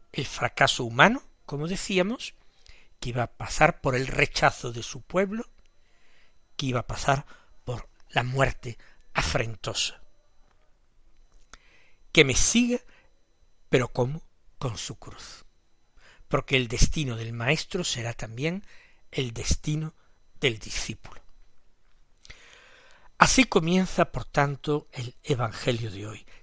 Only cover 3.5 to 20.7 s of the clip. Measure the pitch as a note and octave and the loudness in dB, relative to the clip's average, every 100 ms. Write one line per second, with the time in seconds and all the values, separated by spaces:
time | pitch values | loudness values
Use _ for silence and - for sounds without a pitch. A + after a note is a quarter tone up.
3.5 | - D#3 - C3+ B2+ C3 B2+ C#3 - D3 | 4 4 4 0 0 0 0 0 4 2
4.5 | - B2+ A#2 - - - F3 G3 A3 - | 2 -6 -8 -10 -12 -4 0 0 -4 -10
5.5 | - - - _ _ - - - - _ | -18 -20 -20 _ _ -20 -20 -20 -20 _
6.5 | - C3+ A#2+ - - - C#3 - - - | -8 -4 -4 -4 -2 0 0 -2 -18 -20
7.5 | - - A#2+ - - - C#3 B2 C3+ C3 | -14 -10 -10 -12 -20 -4 -2 0 0 0
8.5 | - B2 - - - - - - C#3 A#2 | 0 -10 -14 -20 -20 -6 -2 0 0 -2
9.5 | G#2 - - - - - - _ - - | -6 -6 -4 -6 -8 -20 -20 _ -20 -20
10.5 | _ _ _ _ _ - - - - - | _ _ _ _ _ -20 -20 -20 -20 -20
11.5 | - - - - - - - C3+ A#2 - | -20 -20 -20 -20 -20 2 4 6 6 4
12.5 | A3+ A#3+ A#3+ - - _ _ _ _ _ | 4 2 0 -6 -20 _ _ _ _ _
13.5 | _ - C3+ A#2+ - B2 D#3 - _ - | _ 0 0 2 0 -2 -4 -12 _ -20
14.5 | - B2+ G#2 - - - - - - - | -8 -6 -6 -10 -12 -16 -16 -18 -18 -20
15.5 | _ _ _ _ - - - - C#3 - | _ _ _ _ -20 -20 -20 -2 -2 2
16.5 | C3+ A#2 A#2+ - D#3 C3+ A2+ A2+ A#2 A#2+ | 0 2 6 6 6 -2 -6 -8 -4 0
17.5 | D#3 - F#3 E3+ A#2+ A#2 - A2+ A2+ D#3 | 0 -2 -6 -4 -4 -6 -6 -10 -6 -4
18.5 | F#3+ - - - - - - B2+ A2 - | -6 -10 -20 -20 -20 -8 -6 -4 -4 0
19.5 | - D3 D3+ D#3 - - - - - C#3 | 0 2 -2 -4 -10 -20 -20 -20 -2 -2
20.5 | G#2+ - | -2 -6